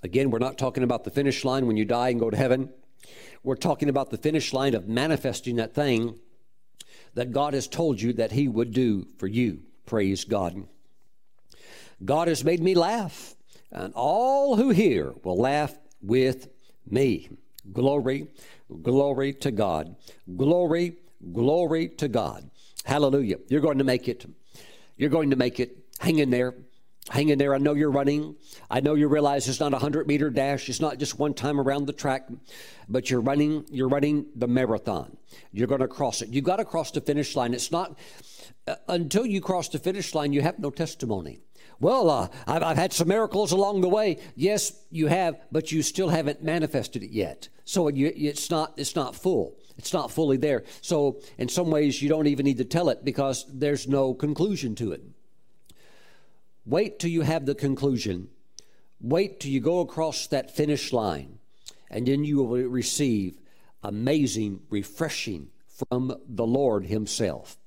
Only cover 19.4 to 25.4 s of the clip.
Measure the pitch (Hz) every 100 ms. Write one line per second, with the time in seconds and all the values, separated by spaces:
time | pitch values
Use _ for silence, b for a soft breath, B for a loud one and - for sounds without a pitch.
19.4 | 143 104 101 80 78 87 B B - 90
20.4 | 139 175 175 170 175 165 - - 87 87
21.4 | 120 160 170 160 170 - 147 117 85 50
22.4 | - B B B - 143 143 139 120 92
23.4 | - 143 151 135 135 127 127 113 - -
24.4 | B B B B B B 147 160 147 135